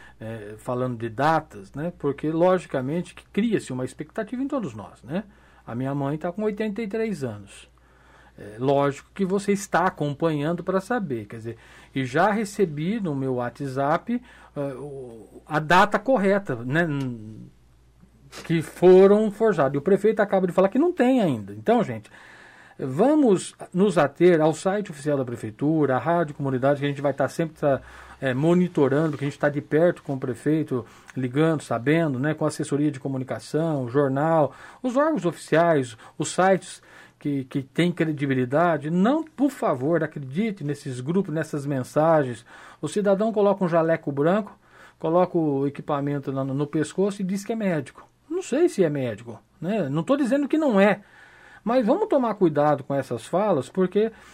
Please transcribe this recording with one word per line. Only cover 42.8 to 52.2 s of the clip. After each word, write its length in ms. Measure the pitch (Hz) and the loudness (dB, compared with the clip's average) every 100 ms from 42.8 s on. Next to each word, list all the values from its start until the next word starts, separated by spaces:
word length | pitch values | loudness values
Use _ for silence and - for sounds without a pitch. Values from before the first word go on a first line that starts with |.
O 60 | 147 | -6
cidadão 440 | 208 202 196 220 | -2 0 2 0
coloca 320 | 214 202 196 | 2 2 2
um 60 | 180 | 2
jaleco 420 | 165 160 160 - | 2 2 0 -2
branco, 460 | 139 151 202 202 - _ - - _ | 0 2 0 -2 -14 _ -20 -20 _
coloca 400 | 160 175 180 175 | 0 2 2 0
o 280 | 156 139 139 | 0 0 -2
equipamento 640 | 139 156 143 143 143 139 | -4 -4 -2 -2 -4 -4
na, 120 | 135 | -4
no 240 | 135 135 147 | -4 -2 -2
pescoço 540 | 156 151 - 202 196 | -2 -4 -2 -4 -2
e 40 | 185 | -6
diz 180 | 196 | -6
que 100 | 196 | -6
é 20 | 226 | -4
médico. 520 | 196 160 127 - - _ _ | -2 -2 -6 -16 -20 _ _
Não 120 | 349 | -8
sei 280 | 359 269 349 | -4 0 2
se 140 | - | 2
é 60 | 165 | 0
médico, 520 | 147 127 104 117 104 _ _ | 0 -4 -6 -12 -18 _ _
né? 300 | 160 214 139 | -4 -2 -2
Não 140 | 147 | -2
tô 120 | 165 285 | 0 0
dizendo 320 | 247 277 285 | 2 0 0
que 100 | 311 | 0
não 220 | 302 196 | 2 4
é, 220 | 208 196 - - - - - - | 4 4 -4 -20 -20 -20 -20 -10
mas 220 | 202 254 214 | -2 0 2
vamos 220 | 349 440 | 2 2
tomar 280 | 294 | 2